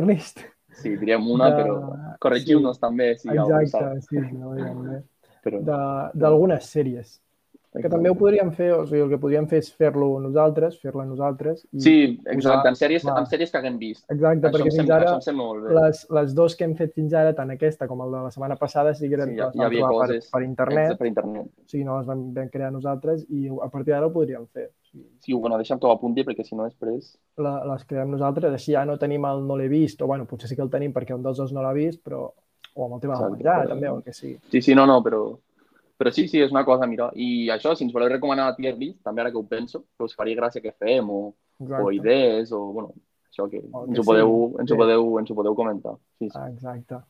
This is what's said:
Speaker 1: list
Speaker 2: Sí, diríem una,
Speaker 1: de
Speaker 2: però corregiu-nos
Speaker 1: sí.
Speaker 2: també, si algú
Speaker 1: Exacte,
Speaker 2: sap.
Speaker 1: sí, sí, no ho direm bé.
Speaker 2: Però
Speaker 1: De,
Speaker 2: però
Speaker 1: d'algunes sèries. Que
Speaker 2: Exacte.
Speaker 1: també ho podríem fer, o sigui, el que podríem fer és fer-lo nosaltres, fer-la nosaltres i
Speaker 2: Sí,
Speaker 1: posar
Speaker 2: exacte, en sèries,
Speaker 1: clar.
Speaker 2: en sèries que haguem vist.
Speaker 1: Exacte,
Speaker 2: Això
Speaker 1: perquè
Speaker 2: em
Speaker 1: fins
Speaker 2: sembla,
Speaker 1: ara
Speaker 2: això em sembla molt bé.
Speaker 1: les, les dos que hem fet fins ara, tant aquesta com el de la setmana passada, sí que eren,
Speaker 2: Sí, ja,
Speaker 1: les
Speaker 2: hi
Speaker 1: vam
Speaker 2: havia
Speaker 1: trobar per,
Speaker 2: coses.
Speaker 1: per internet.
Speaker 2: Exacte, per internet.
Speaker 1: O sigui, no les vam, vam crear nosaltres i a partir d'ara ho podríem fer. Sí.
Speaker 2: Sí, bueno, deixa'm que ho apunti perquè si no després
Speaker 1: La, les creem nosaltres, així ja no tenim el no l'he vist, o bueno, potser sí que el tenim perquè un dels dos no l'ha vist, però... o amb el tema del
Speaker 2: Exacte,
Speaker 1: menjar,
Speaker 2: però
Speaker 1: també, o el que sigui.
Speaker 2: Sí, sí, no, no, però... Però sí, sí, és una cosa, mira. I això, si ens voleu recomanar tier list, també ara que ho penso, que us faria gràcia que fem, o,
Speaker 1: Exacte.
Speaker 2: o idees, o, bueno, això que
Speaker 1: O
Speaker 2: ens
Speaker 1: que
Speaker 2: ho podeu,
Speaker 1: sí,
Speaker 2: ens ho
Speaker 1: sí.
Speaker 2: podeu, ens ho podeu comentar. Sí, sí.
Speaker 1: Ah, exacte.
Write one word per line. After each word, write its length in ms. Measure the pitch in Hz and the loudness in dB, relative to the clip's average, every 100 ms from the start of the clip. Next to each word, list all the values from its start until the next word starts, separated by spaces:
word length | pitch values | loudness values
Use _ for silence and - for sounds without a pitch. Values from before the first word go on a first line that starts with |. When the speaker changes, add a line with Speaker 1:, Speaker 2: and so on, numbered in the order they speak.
| 185 | 4
Speaker 1:
list 340 | 160 - - - _ _ | 2 -2 -20 -20 _ _
Speaker 2:
Sí, 220 | - 107 98 | -10 -6 -4
diríem 300 | 107 113 113 | 2 2 2
una, 200 | 123 135 | 4 4
Speaker 1:
de 120 | 147 | 4
Speaker 2:
però 540 | 131 101 - - 156 - | 0 -2 -6 -12 -14 -2
corregiu-nos 580 | 135 123 135 151 135 123 | 0 0 4 4 4 0
Speaker 1:
sí. 40 | |
Speaker 2:
també, 360 | 120 120 120 117 | -2 0 0 0
si 100 | - | -2
algú 280 | 151 - 156 | 0 4 4
Speaker 1:
Exacte, 400 | 147 - 139 139 | 2 0 -2 -6
Speaker 2:
sap. 100 | - | -6
Speaker 1:
sí, 100 | 143 127 | -6 -6
sí, 80 | 127 | -10
no 140 | 127 | -10
ho 40 | 135 | -8
direm 280 | 127 123 131 | -8 -8 -10
bé. 160 | 135 - _ _ _ | -12 -14 _ _ _
Speaker 2:
Però 160 | 113 101 | -6 -4
Speaker 1:
De, 60 | 156 | -4
Speaker 2:
però 460 | 143 139 135 143 | -2 -2 -4 -6
Speaker 1:
d'algunes 500 | 156 156 156 185 151 - | 0 4 6 4 2 -2
sèries. 520 | 151 131 120 113 _ _ _ _ _ _ | -2 -2 -4 -14 _ _ _ _ _ _
Que 80 | - | -6
Speaker 2:
Exacte. 160 | 160 170 | -2 2
Speaker 1:
també 140 | 175 | 2
ho 40 | 180 | 4
podríem 300 | 202 202 180 | 4 4 2
fer, 220 | 160 175 | 0 2
o 120 | 170 147 | 2 2
sigui, 140 | 147 | 0
el 80 | 139 | 2
que 80 | 139 | 0
podríem 280 | 143 147 151 | 0 0 2
fer 120 | 160 | 0
és 100 | 151 | 0
fer-lo 480 | - 151 143 139 135 | 0 2 2 0 0
nosaltres, 560 | 135 151 156 151 165 170 | 0 4 4 4 -2 -2
fer-la 240 | 139 135 135 | -10 -8 -8
nosaltres 560 | 131 143 131 151 165 _ | -4 -4 -2 -4 -6 _
i 80 | 139 | 2
Speaker 2:
Sí, 380 | 147 156 139 120 | 6 8 6 0
Speaker 1:
posar 160 | - 135 | -4 0
Speaker 2:
exacte, 320 | 135 131 127 | 2 4 4
en 80 | 127 | 2
sèries, 260 | 147 165 | 0 0
Speaker 1:
clar. 160 | 139 131 | 0 -2
Speaker 2:
en 60 | 135 | -2
sèries 220 | 156 170 | -2 -2
que 80 | 143 | -4
haguem 200 | 127 120 | -4 -6
vist. 240 | 110 107 - | -10 -12 -8
Speaker 1:
Exacte, 360 | 147 160 160 151 | 0 2 4 2
Speaker 2:
Això 40 | |
Speaker 1:
perquè 80 | 151 | 2
Speaker 2:
em 40 | 143 | 2
Speaker 1:
fins 100 | 156 | 2
Speaker 2:
sembla, 200 | 147 160 | 4 4
Speaker 1:
ara 80 | 175 | 4
Speaker 2:
això 80 | 175 | 2
em 60 | |
sembla 220 | 156 139 113 | -2 -4 -4
molt 180 | 107 | -6
bé. 100 | 110 160 | 2 4
Speaker 1:
les, 220 | 156 156 - | 4 2 -2
les 220 | 156 143 139 | 0 0 4
dos 200 | 165 165 | 2 2
que 60 | 165 | -4
hem 100 | 160 | -2
fet 180 | 165 | -4
fins 200 | 165 156 | -2 0
ara, 200 | 160 156 | 2 2
tant 160 | 151 135 | 2 -6
aquesta 380 | 135 156 156 127 | 0 -2 -2 -8
com 140 | 127 | -6
el 100 | 127 | -6
de 60 | 131 | -6
la 80 | 131 | -8
setmana 260 | 135 135 135 | -8 -6 -4
passada, 360 | 143 147 151 | -2 0 0
sí 140 | 143 143 | 0 -2
que 80 | 143 | -2
eren, 140 | 135 | -2
Speaker 2:
Sí, 80 | 113 | -2
ja, 80 | 117 | -4
Speaker 1:
les 100 | - | 0
Speaker 2:
hi 20 | |
Speaker 1:
vam 100 | 117 | 0
Speaker 2:
havia 120 | 120 131 | 2 2
Speaker 1:
trobar 220 | 113 123 | 2 2
per, 80 | 117 | -2
Speaker 2:
coses. 140 | - | -4
Speaker 1:
per 120 | 127 | -4
internet. 340 | 127 131 131 151 | -4 -2 0 2
Speaker 2:
Exacte, 140 | 156 185 | 0 0
per 80 | 120 | -2
internet. 380 | 107 104 107 - | -2 -4 -8 -12
Speaker 1:
O 200 | _ _ | _ _
sigui, 140 | 143 135 | -8 -4
no 120 | 135 | -6
les 100 | 127 | -6
vam, 260 | 131 127 | -8 -8
vam 160 | 127 131 | -8 -8
crear 220 | 135 135 | -8 -8
nosaltres 520 | 135 139 135 151 160 - | -6 -6 -4 -2 -4 -4
i 180 | 143 135 | -6 -6
a 220 | 135 127 | -6 -8
partir 240 | 139 143 | -6 -2
d'ara 120 | 143 160 | 0 0
ho 40 | |
podríem 340 | 165 143 123 117 | 0 -2 -4 -12
fer. 240 | - - _ _ | -14 -14 _ _
Sí. 160 | 139 127 _ | -20 -20 _
Speaker 2:
Sí, 100 | - | -4
bueno, 220 | 127 117 110 | -2 0 -2
deixa'm 220 | 110 127 | -2 0
que 80 | 123 | 2
ho 40 | |
apunti 320 | 110 120 120 131 | 2 2 -2 -2
perquè 180 | 113 | -6
si 100 | 110 110 | -8 -8
no 80 | 113 | -8
després 520 | - 113 123 147 _ _ - | -8 -6 -6 -10 _ _ -8
Speaker 1:
La, 260 | 143 139 139 | -6 -6 -6
les 200 | 131 - | -8 -8
creem 260 | 135 139 | -6 -4
nosaltres, 400 | 139 139 147 165 | -2 -2 0 -2
així 220 | 131 - | -2 0
ja 100 | 143 | 0
no 140 | 143 143 | 0 -2
tenim 260 | 143 143 | -2 -2
el 240 | 139 139 139 | -2 -4 -4
no 80 | 139 | -4
l'he 140 | 135 | 0
vist, 320 | 151 156 - | 2 0 0
o 60 | 135 | -4
bueno, 180 | 135 117 | -4 -6
potser 240 | 113 117 | -12 -10
sí 80 | 131 | -6
que 40 | |
el 80 | 131 | -4
tenim 220 | 139 143 | -2 -2
perquè 240 | 131 120 127 | -4 -6 -6
un 80 | |
dels 140 | 131 131 | -6 -4
dos 160 | 135 | -6
no 80 | 135 | -4
l'ha 80 | 131 | -2
vist, 320 | 143 160 165 | -2 -2 -6
però... 300 | - 135 127 _ _ _ - | -12 -10 -10 _ _ _ -20
o 100 | 143 123 | -10 -8
amb 100 | 120 | -6
el 40 | |
tema 140 | 139 127 | -6 -2
del 80 | 104 | -4
Speaker 2:
Exacte, 120 | 104 151 | -2 0
Speaker 1:
menjar, 160 | 175 | 0
Speaker 2:
però 60 | 135 | 0
Speaker 1:
també, 180 | 135 139 | -4 -6
o 80 | 127 | -6
el 80 | |
que 80 | 123 | -10
sigui. 240 | - 135 127 - | -14 -14 -14 -2
Speaker 2:
Sí, 100 | 131 | 2
sí, 140 | 131 135 | 6 8
no, 100 | 139 | 8
no, 160 | 127 | 6
però... 380 | 113 110 107 117 _ _ _ _ _ - | 4 -2 -4 -8 _ _ _ _ _ 4
Però 140 | 123 | 4
sí, 160 | 143 165 | 4 2
sí, 140 | 160 | 4
és 100 | 135 | 4
una 140 | 135 127 | 4 4
cosa, 200 | 127 123 | 4 2
mira. 220 | 113 120 - | -2 -4 -4
I 320 | 123 120 113 | -2 -2 -2
això, 240 | 110 156 165 | -2 -2 -2
si 80 | 123 | -2
ens 80 | |
voleu 160 | 120 123 | 2 2
recomanar 440 | 127 143 135 131 127 | 2 0 0 0 0
tier 180 | 131 120 | -4 -4
list, 240 | 143 196 | -8 -8
també 180 | 107 113 | -8 -4
ara 100 | 120 | -4
que 60 | 117 | -4
ho 60 | 104 | -6
penso, 380 | 113 120 165 - - | -6 -6 -12 -16 -10
que 60 | |
us 100 | 117 - | -10 -6
faria 200 | 110 113 | -4 -2
gràcia 240 | 117 120 | -4 -4
que 100 | 110 | -12
fem, 340 | - 107 127 104 | -6 0 0 0
o, 240 | 101 104 _ _ - | -6 -8 _ _ -18
Speaker 1:
Exacte. 240 | 131 135 101 | -8 -2 -2
Speaker 2:
o 60 | |
idees, 600 | 101 110 135 123 110 113 | 0 2 4 4 2 -2
o, 80 | 107 101 | -6 -8
bueno, 180 | 110 104 - _ _ _ | -10 -12 -18 _ _ _
això 180 | - 101 | -8 -6
que 120 | 101 - | -6 -12
Speaker 1:
O 140 | 123 123 | -12 -4
Speaker 2:
ens 80 | |
Speaker 1:
que 80 | 117 | 0
Speaker 2:
ho 20 | |
podeu, 460 | 107 110 110 117 120 | 4 6 6 4 2
Speaker 1:
sí, 60 | 123 | -2
Speaker 2:
ens 100 | 120 | 0
ho 20 | |
Speaker 1:
sí. 40 | 113 | 4
Speaker 2:
podeu, 420 | 113 113 117 110 | 4 4 2 0
ens 120 | 110 | -2
ho 40 | 107 | -2
podeu 200 | 104 107 | -2 0
comentar. 380 | 113 101 113 - _ - | -2 -4 -10 -12 _ -12
Sí, 100 | - | -10
sí. 60 | 139 | -10
Speaker 1:
Ah, 120 | 135 | -12
exacte. 460 | 120 127 120 123 123 | -12 -14 -14 -14 -16